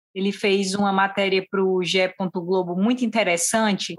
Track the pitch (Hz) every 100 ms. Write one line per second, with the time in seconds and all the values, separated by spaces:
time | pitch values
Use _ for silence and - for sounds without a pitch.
0 | _ 190 196 202 208 196 190 202 202 196
1 | 196 202 190 190 185 196 190 185 170 190
2 | 185 - 180 185 170 190 175 180 220 254
3 | 226 226 190 170 - 226 214 190 -